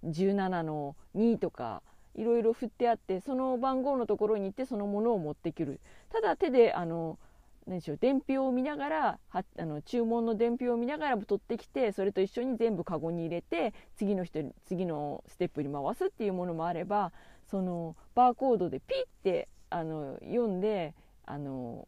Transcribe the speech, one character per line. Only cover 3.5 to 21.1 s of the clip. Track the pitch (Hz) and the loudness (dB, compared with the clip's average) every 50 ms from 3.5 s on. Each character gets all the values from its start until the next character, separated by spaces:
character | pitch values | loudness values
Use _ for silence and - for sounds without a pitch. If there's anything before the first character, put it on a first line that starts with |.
| 254 240 | 0 0
番 | 240 262 262 262 | 0 0 0 0
号 | 254 285 277 | 0 0 0
の | 262 233 | 0 2
と | - 208 | 0 2
こ | - 208 208 | 2 2 2
ろ | 220 | 2
に | 208 196 | 2 0
行 | 190 | -2
っ | |
て | 196 - 262 | -4 -6 -6
そ | - 254 | -4 -4
の | 208 202 | -4 -2
も | 208 202 208 | -2 0 2
の | 220 240 | 2 2
を | 233 196 | 2 2
持 | 160 151 | 0 -4
っ | 151 | -6
て | - - 170 | -4 -6 -6
く | 156 - 165 | -4 -2 -4
る。 | 139 135 - - - - - - - | -4 -6 -8 -12 -20 -20 -20 -14 -4
た | - 453 | -2 0
だ | 440 381 320 | 2 2 2
手 | - 403 320 | 2 0 4
で、 | 247 254 233 208 | 6 8 8 8
あ | - - 175 | 6 2 -2
の、 | 165 165 170 165 160 160 - - - - - - - - - - | -2 -4 -4 -4 -6 -6 -10 -14 -20 -20 -20 -20 -20 -20 -18 -10
何 | - 185 175 | -8 -8 -6
で | - | -6
し | - | -6
ょ | 147 | -2
う、 | |
伝 | - - 254 277 269 - | 2 2 2 2 2 0
票 | - 269 269 269 | 0 0 0 0
を | 262 | 0
見 | 247 247 | 0 0
な | 254 302 294 | -2 -2 -4
が | 285 277 294 | -4 -4 -2
ら、 | 311 311 277 214 - - - - | 0 0 0 0 -2 -4 -10 -6
は-、 | - 185 190 - _ - | -6 -6 -6 -6 _ -8
あ | 170 | -6
の、 | 160 151 151 | -6 -6 -8
注 | 147 - - 240 233 | -6 -2 0 0 2
文 | 226 233 233 226 | 2 2 2 2
の | 226 226 | 2 2
伝 | 202 233 233 240 | 2 2 2 2
票 | 240 247 247 | 0 0 0
を | 240 | 0
見 | 233 240 | 0 0
な | 240 294 302 | -2 -2 -2
が | 311 285 | 0 0
ら | 254 | 0
取 | 214 202 - 202 196 | 0 0 0 -2 -2
っ | |
て | - - 233 220 | -2 -4 -6 -6
き | - | -6
て、 | - - 285 254 214 | -6 -2 0 0 2
そ | 196 - 190 | 2 0 0
れ | 202 | 0
と | 202 190 | 2 2
一 | 190 196 | 0 0
緒 | - 240 | 0 -4
に | 240 262 254 | -2 -2 0
全 | 220 240 226 214 | 0 2 2 2
部 | 165 170 | -2 -2
カ | - 175 156 | -4 -4 -4
ゴ | 160 165 | -2 -2
に | 170 170 | -2 -2
入 | 165 160 | -2 -4
れ | 165 170 | -4 -6
て、 | - - - 339 302 220 - - - - - | -4 -4 -2 -2 -2 -2 -4 -8 -14 -20 -6
次 | - 214 196 208 | -4 0 0 0
の | 185 180 | 0 -2
人 | 175 - 156 | -4 -4 -6
に、 | 151 131 - - _ | -6 -6 -10 -14 _
次 | - 196 170 190 | -6 -4 -2 -2
の | 175 156 147 147 147 143 - - - | -2 -2 -2 -4 -4 -6 -8 -10 -16
ス | - | -4
テ | - 262 | -4 -4
ッ | 262 | -2
プ | - - | -2 -4
に | 147 139 | -4 -4
回 | 143 143 139 147 226 | -4 -4 -2 -4 -2
す | - 370 | -2 -4
っ | 381 | -4
て | - - 226 | -2 -2 -2
い | 202 | -2
う | |
も | 185 180 180 | 0 0 -2
の | 180 170 | -2 -4
も | 160 160 | -2 -2
あ | 170 | -2
れ | 175 165 170 | -2 -4 -2
ば、 | 175 202 208 196 165 - - - - - - - | -2 0 0 0 -2 -4 -12 -20 -20 -20 -20 -10
そ | - - 196 | -6 -4 -2
の、 | 185 180 175 170 170 160 160 - - - - | -2 -2 -2 -4 -6 -8 -10 -12 -18 -2 4
バ | 240 247 247 | 6 6 6
ー | 240 | 6
コ | - 247 269 240 | 4 4 4 4
ー | 190 | 4
ド | 180 170 | 2 0
で | - 143 | -2 -6
ピ | - - 523 | -6 -4 -4
ッ | 539 508 - - _ | -4 -4 -6 -8 _
て、 | - 196 180 165 - - - - - - | 0 0 0 0 -2 -6 -12 -20 -10 -6
あ | - 170 160 | -4 -4 -2
の、 | 160 160 156 147 135 131 - | -4 -4 -6 -6 -8 -8 -10
読 | - 82 180 240 240 220 | -8 -2 0 0 0 2
ん | 190 180 | 0 0
で、 | 190 214 214 190 170 151 - - - - | 0 0 0 0 -2 -4 -8 -12 -20 -20